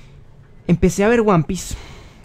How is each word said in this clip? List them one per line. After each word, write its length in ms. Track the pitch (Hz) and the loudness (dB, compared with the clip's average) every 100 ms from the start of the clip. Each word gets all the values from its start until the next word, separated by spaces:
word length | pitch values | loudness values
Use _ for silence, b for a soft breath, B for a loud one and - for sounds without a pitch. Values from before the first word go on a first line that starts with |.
| b b - - - - - | b b -20 -20 -20 -14 -2
Empecé 360 | 175 185 175 | 2 2 2
a 40 | 202 | 2
ver 140 | 240 | 2
One 220 | 214 175 | 4 2
Piece. 320 | 147 185 - - B B B B | 0 -6 -8 -12 B B B B